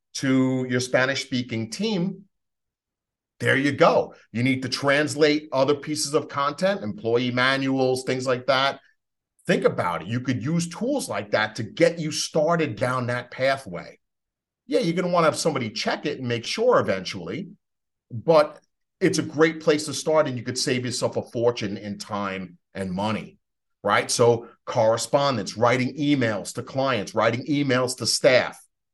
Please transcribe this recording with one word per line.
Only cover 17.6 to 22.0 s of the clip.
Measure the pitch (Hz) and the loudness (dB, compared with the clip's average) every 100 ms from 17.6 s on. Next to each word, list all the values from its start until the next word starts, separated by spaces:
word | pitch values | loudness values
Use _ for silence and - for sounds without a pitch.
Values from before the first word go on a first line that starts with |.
| _ _ _ _ _ | _ _ _ _ _
but | 120 131 160 147 - _ _ _ _ | -4 4 4 4 -2 _ _ _ _
it's | 175 - | 0 0
a | |
great | - 135 165 160 | -2 2 2 2
place | 165 151 147 | 0 0 -2
to | 131 | -6
start, | - 156 139 | 0 2 2
and | 120 | -2
you | |
could | 120 123 | -6 -4
save | - 127 120 | -2 -2 -2
yourself | 120 120 117 | -2 -2 -2
a | |
fortune | - 127 120 117 104 98 | -4 0 0 0 -4 -6
in | 104 | -8
time | 101 | -10